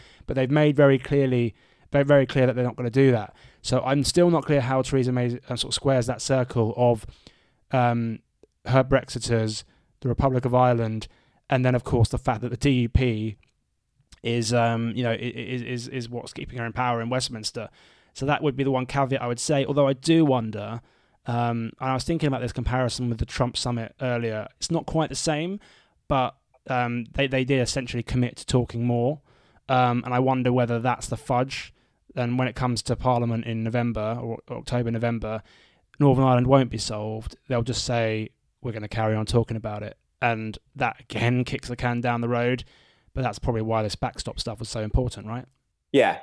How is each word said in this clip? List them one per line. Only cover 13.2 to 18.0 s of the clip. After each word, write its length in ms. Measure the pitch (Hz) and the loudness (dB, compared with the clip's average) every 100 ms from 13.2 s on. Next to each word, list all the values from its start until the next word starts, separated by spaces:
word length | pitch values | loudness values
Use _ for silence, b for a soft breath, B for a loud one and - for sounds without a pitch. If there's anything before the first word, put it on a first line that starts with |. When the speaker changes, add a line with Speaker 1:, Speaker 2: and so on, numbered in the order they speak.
| 110 107 _ _ _ _ _ _ _ _ 117 | -4 -8 _ _ _ _ _ _ _ _ -4
Speaker 1:
is, 260 | 120 110 | -2 0
um, 400 | 120 117 117 117 127 | 2 2 0 -2 -2
you 80 | |
know, 80 | 120 | -2
i-, 20 | |
i-, 340 | 107 120 123 117 | -2 -6 -8 -8
is, 80 | 127 | -8
is, 260 | 117 123 123 | -6 -8 -8
is 200 | 131 117 | -10 -8
what's 240 | 120 - | -10 -12
keeping 260 | - - 120 | -12 -12 -8
her 80 | 117 | -6
in 60 | |
power 280 | 127 123 117 | -2 -2 -2
in 80 | 117 | -2
Westminster. 600 | 127 127 113 107 120 107 _ b b | -2 -4 -8 -10 -10 -12 _ b b